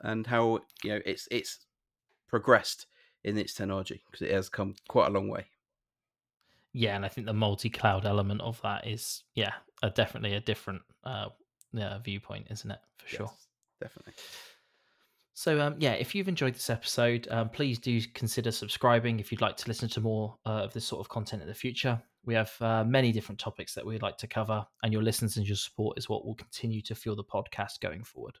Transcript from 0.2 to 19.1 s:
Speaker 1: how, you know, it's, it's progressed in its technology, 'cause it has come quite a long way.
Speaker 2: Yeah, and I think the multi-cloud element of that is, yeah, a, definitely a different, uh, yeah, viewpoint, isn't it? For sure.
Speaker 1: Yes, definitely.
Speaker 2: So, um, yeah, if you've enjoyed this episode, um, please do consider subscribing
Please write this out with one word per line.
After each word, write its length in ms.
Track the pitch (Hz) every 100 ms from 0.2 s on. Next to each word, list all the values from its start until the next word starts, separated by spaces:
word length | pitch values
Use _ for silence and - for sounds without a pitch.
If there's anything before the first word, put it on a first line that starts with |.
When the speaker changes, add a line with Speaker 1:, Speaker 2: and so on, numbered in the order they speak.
| 110
Speaker 1:
how, 340 | 117 117 113 - -
you 60 | -
know, 100 | 104 95
it's, 220 | 92 -
it's 340 | 120 - - _ _ _ _ _ _ -
progressed 560 | 117 - 90 - - - _ _ _
in 140 | 104 104
its 160 | 98
technology, 480 | - 98 95 95 - _
'cause 80 | -
it 120 | -
has 180 | 98 92
come 240 | - 98 98 -
quite 200 | 123 -
a 60 |
long 160 | 101 98
way. 180 | 92 - _ _ _ _ _ _ _ _ _ _ _ _
Speaker 2:
Yeah, 200 | 127 110
and 100 | 101
I 40 | 98
think 180 | - 110
the 60 |
multi-cloud 720 | 107 104 101 117 - 110 95
element 380 | 101 101 101 104
of 180 | 117 113
that 260 | 110 101 -
is, 380 | 107 - - _
yeah, 200 | - 101 - _ -
a, 60 | 107
definitely 460 | 110 110 - 104
a 60 | 101
different, 420 | 110 107 - 95 _ _
uh, 280 | - 110 104 - _ _ -
yeah, 260 | 117 104 98
viewpoint, 500 | 113 98 - 101 104
isn't 200 | 110 107
it? 80 | 101 _ _
For 100 | -
sure. 180 | - 104
Speaker 1:
Yes, 220 | - _ _ _ -
definitely. 320 | - - - - - - - - _ _ _ _ _ _ _
Speaker 2:
So, 280 | - 170 151
um, 160 | 147 151
yeah, 140 | 147
if 220 | 113 -
you've 140 | 202 190
enjoyed 260 | 170 131
this 140 | 123 -
episode, 580 | 113 - - 120 120 -
um, 180 | 113 110
please 300 | - 143 117
do 220 | 127 117 107
consider 380 | - 110 - 113
subscribing 640 | 107 107 - 127 117 117